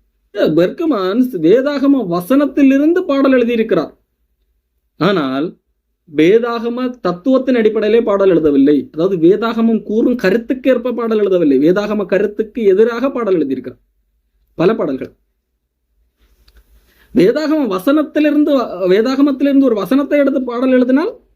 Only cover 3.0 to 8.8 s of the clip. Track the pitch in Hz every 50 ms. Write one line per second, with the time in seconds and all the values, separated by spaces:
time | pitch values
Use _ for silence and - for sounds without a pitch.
3 | 370 - 277 277 269 269 262 247 240 233 240 220 220 226 202 165 139 - - _
4 | _ _ _ _ _ _ _ _ _ _ _ _ _ _ _ _ _ _ _ -
5 | 151 190 202 175 143 131 131 135 151 196 - _ _ _ _ _ _ _ _ _
6 | _ - 147 143 156 175 208 233 233 240 233 233 220 233 240 247 254 254 254 -
7 | - 180 175 175 - 269 262 254 254 269 254 233 220 214 214 214 208 214 214 233
8 | 226 226 202 196 196 190 175 160 156 151 143 139 135 143 151 135